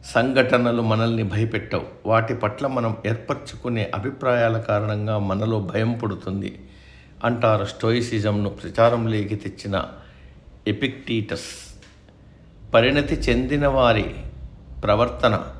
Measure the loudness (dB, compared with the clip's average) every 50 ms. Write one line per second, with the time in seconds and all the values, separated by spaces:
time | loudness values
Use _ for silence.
0 | -16 0 0 2 2 4 4 2 4 4 4 4 4 2 2 2 2 2 2 2
1 | 2 0 0 0 -2 -2 0 0 0 0 0 -4 -6 -4 -4 -6 -6 -6 -14 -10
2 | 0 2 2 2 2 2 -2 -2 -2 -4 -2 -2 -4 -2 -2 0 -2 -2 -4 -2
3 | -2 -4 -4 -4 -4 -6 -6 -6 -6 -14 -16 -10 -6 -4 -2 -2 -2 -4 -4 -4
4 | -4 -6 -6 -2 0 0 2 4 4 2 2 0 0 0 0 0 0 0 -2 -2
5 | -2 -2 -2 -2 0 0 -2 0 0 0 0 -2 -2 -2 -2 0 0 0 0 -2
6 | -2 -4 -4 -4 -6 -6 -6 -4 -6 -6 -10 -12 -20 -20 -20 -20 -20 -20 -20 -20
7 | -20 -20 -20 -2 0 0 0 2 4 4 4 4 0 -4 -6 -2 0 2 2 2
8 | 0 0 -2 0 0 2 0 0 0 -2 -4 -6 -12 -8 2 4 6 6 6 4
9 | 0 0 0 -2 -2 -2 -4 -6 -6 -10 -12 -10 -8 -4 -2 -2 -2 -4 -8 -18
10 | -20 -20 -20 -20 -20 -20 -20 -20 -20 -20 -20 -8 -4 -4 -2 0 -2 -4 -4 -6
11 | -6 -4 -2 -2 -2 -4 -6 -8 -8 -10 -14 -14 -16 -18 -20 -20 -20 -20 -20 -20
12 | -20 -20 -20 -20 -20 -20 -20 -20 -20 -20 -20 -20 -16 4 4 6 6 6 4 2
13 | 2 0 -2 0 2 2 2 2 2 0 0 2 2 2 4 4 4 4 4 4
14 | 0 -2 -6 -10 -12 -14 -14 -14 -16 -16 -16 -18 -20 -18 -14 -6 0 2 4 4
15 | 4 2 0 2 2 2 2 2 -2 -6 -12 -14